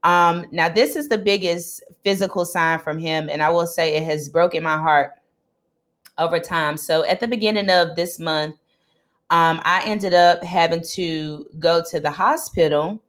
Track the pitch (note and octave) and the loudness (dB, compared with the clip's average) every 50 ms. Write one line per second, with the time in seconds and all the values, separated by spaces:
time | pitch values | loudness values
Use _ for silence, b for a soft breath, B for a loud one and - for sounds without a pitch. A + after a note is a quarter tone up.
0 | - E3+ F3 F3 F3 E3+ E3+ F3 E3+ - - E3+ D#3+ E3+ D#3+ G#3 B3 D4 - E4 | 4 4 4 6 4 4 2 0 -4 -8 -2 0 0 0 4 2 2 2 0 -6
1 | C#4+ D4 A3+ G#3+ F#3+ G3+ G3+ G3 F#3 F3 E3+ F3 E3+ - - - - - _ _ | -4 -2 -2 0 2 2 0 2 0 -2 -2 -4 -4 -10 -14 -16 -18 -20 _ _
2 | _ G3+ G3 F#3+ G3 F#3 - G3 F3 E3+ - F3+ E3 E3 E3 D#3+ - E3 D#3 D#3+ | _ -2 0 0 -2 -4 -2 -4 -4 -2 0 0 0 2 0 0 -2 -6 -6 -4
3 | E3 E3 D#3+ D#3+ D#3 D3+ D3 D3+ D3+ D#3 E3 E3+ E3+ E3+ - - E3 D#3+ D3+ D3+ | -4 -2 -2 -2 -4 -4 -4 0 2 2 2 2 0 0 0 0 0 0 0 0
4 | D#3 E3 D3+ D3+ D3 C#3 C#3 E3 E3+ F3+ F3 E3 D#3+ D#3+ D#3 D#3 D#3+ D#3+ D3+ D3 | 0 -2 -4 -4 -4 -2 2 2 2 2 2 -2 -2 -2 -2 0 2 2 4 4
5 | C#3 - - _ _ _ _ _ _ _ _ _ _ _ _ _ _ _ _ _ | 2 0 -4 _ _ _ _ _ _ _ _ _ _ _ _ _ _ _ _ _
6 | _ - _ - D#3+ E3 E3 E3 E3+ - F#3 E3 D#3 D3 D3+ D#3 - - D#3+ D#3+ | _ -20 _ -4 -4 -2 -2 -4 -4 -4 -4 -2 -2 -2 -4 -6 -4 -2 0 0
7 | D#3+ - F#3 F#3 - A#3 A#3 - G#3 G#3+ G#3+ G#3 G3+ F#3+ F#3 F3+ F3 E3 E3 E3+ | 0 0 -2 -2 -2 -4 -4 -2 -2 0 0 0 0 2 4 4 4 2 0 -6
8 | E3+ F3+ F3 - D#3+ E3+ D#3 D#3 D3+ D#3 D#3 _ _ _ _ _ _ _ _ _ | -6 -6 -6 -8 -4 -4 -2 -2 -2 -4 -8 _ _ _ _ _ _ _ _ _
9 | _ _ _ _ _ _ E3+ E3+ E3 E3 E3 E3 E3 E3 F3 F#3 - - G#3+ G#3+ | _ _ _ _ _ _ 2 4 4 4 2 0 0 0 0 0 0 -2 -4 -4
10 | G3 G3 F3 F3 F3 F3 F3 F3 - E3+ F3 F#3 E3 E3 E3 E3+ D#3+ - - - | -2 2 4 6 6 6 4 2 -2 -4 0 0 2 2 0 -2 -4 -8 -8 -6
11 | F3+ E3+ D#3+ D#3 D#3 D3+ D3+ D3 - - - D#3+ D#3 E3 E3+ E3+ E3+ E3+ - E3 | -4 -4 -4 -6 -6 -8 -10 -12 -14 -18 -18 -2 0 2 2 2 0 -2 -6 -4
12 | D3 D3 D3 - F#3 A3 D4+ E4 - - - - E3+ D#3 D3 D3 D3+ E3+ G#3 A3 | -4 -4 -4 0 0 0 0 0 -4 -8 0 2 2 2 2 0 0 -2 -6 -10
13 | _ | _